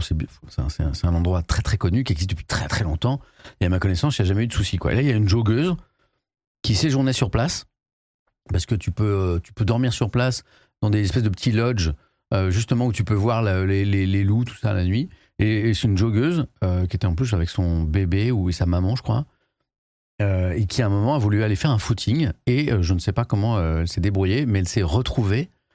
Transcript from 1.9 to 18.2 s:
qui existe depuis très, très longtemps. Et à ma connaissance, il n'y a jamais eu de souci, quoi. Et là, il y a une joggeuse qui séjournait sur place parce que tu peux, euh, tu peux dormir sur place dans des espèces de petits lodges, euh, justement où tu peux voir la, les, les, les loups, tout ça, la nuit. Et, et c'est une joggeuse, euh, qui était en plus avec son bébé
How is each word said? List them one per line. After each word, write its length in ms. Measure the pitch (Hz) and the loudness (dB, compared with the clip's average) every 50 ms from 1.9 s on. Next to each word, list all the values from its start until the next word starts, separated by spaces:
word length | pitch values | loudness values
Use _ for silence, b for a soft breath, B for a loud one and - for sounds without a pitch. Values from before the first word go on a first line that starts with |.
| 95 131 | 0 0
qui 100 | 131 - | 0 0
existe 180 | 87 78 92 95 | -2 -2 -2 -4
depuis 160 | - - - | -4 -6 -6
très, 200 | - - - - | -6 -4 -4 -4
très 160 | - - - | -2 -2 -2
longtemps. 380 | 104 78 78 80 - 123 143 131 B B B B B B B B | -2 -2 -2 -2 0 -2 -2 -2 B B B B B B B B
Et 60 | 98 | 0
à 20 | 87 | 0
ma 100 | 92 87 | 2 2
connaissance, 400 | - 98 90 - - 151 - - | 2 0 0 2 0 0 0 0
il 40 | |
n'y 40 | 98 | 0
a 20 | 90 | 2
jamais 140 | 98 107 | 2 0
eu 60 | 117 117 | 0 0
de 40 | |
souci, 240 | - - 101 - - | -2 -2 -2 -2 -4
quoi. 160 | 87 - 62 | -2 -2 0
Et 40 | 71 | 0
là, 60 | 120 | 2
il 40 | 143 | 2
y 60 | 143 | 2
a 20 | 117 | 2
une 140 | 107 104 95 | 2 2 2
joggeuse 480 | 117 117 110 104 113 131 165 185 175 - b b b b b b b b _ _ _ _ _ _ _ - | 2 2 2 2 2 2 2 0 -2 -4 b b b b b b b b _ _ _ _ _ _ _ -8
qui 120 | - - 107 | -2 -2 0
séjournait 380 | 95 160 151 131 135 131 131 | 2 2 2 2 2 2 0
sur 180 | 127 - 127 92 | 0 0 -2 0
place 360 | - 139 131 170 - - - _ _ _ _ _ _ _ _ _ _ _ _ _ _ _ _ - | 0 0 0 0 -4 -8 -12 _ _ _ _ _ _ _ _ _ _ _ _ _ _ _ _ -4
parce 140 | - 90 - | -2 -2 0
que 80 | - 120 | -2 -2
tu 160 | 90 - - | -2 -2 -6
peux, 140 | 85 - 107 | -2 -2 0
euh, 340 | 104 101 98 95 90 85 85 | 0 0 0 0 0 -2 -2
tu 140 | - - | -4 -8
peux 120 | - - 107 | -6 -4 -2
dormir 280 | 92 113 120 131 123 | 0 0 0 0 -2
sur 180 | 117 - 120 104 | 0 -2 -4 -2
place 320 | - 120 123 127 123 - b b b b b b b - | 0 0 0 0 -2 -4 b b b b b b b -4
dans 80 | 110 107 | 0 0
des 140 | 104 107 104 | 2 2 2
espèces 180 | 90 - 127 | 2 0 0
de 60 | 110 104 | 0 0
petits 240 | 87 - - 127 | -2 0 0 0
lodges, 400 | 107 110 117 127 123 98 85 80 76 b b b b b b - - | 2 2 2 0 0 0 0 -2 -2 b b b b b b -4 -2
euh, 160 | 98 95 92 | 0 0 2
justement 360 | 90 110 117 - 127 120 123 | 0 0 0 0 0 0 0
où 60 | 120 | 0
tu 120 | 104 - 107 | 0 -2 -2
peux 100 | - 107 | 0 0
voir 280 | 98 104 120 113 113 | 0 2 0 0 2
la, 220 | 113 101 92 92 95 | 0 0 0 0 0
les, 200 | 95 98 98 101 | 0 0 0 0
les, 200 | 101 101 98 95 | 0 0 0 2
les 200 | 95 98 98 101 | 2 2 2 2
loups, 220 | 98 107 117 123 | 2 2 2 0
tout 100 | 120 - | -2 -6
ça, 160 | - - 104 | -4 -4 -2
la 120 | 98 90 90 | 0 0 0
nuit. 240 | 92 101 123 160 - b b b b b - | 0 0 -2 -2 -4 b b b b b 0
Et, 300 | - 110 110 104 107 117 | 0 2 2 2 0 0
et 60 | 104 | 0
c'est 120 | - - | 2 2
une 100 | 110 98 | 0 2
joggeuse, 520 | 90 110 113 104 110 135 165 175 160 139 - _ - - | 2 2 2 2 2 2 2 0 0 -2 -4 _ -4 -2
euh, 240 | 92 90 90 90 87 | 0 0 0 0 -2
qui 80 | - | -2
était 100 | 90 - | -2 -2
en 80 | 90 82 | 0 0
plus 200 | - 131 117 104 | 0 0 0 0
avec 160 | 85 80 - | 0 0 -2
son 340 | - - 90 85 82 82 80 | -2 -2 0 0 0 0 0
bébé 480 | 76 78 98 95 85 92 98 | 0 0 0 0 2 0 0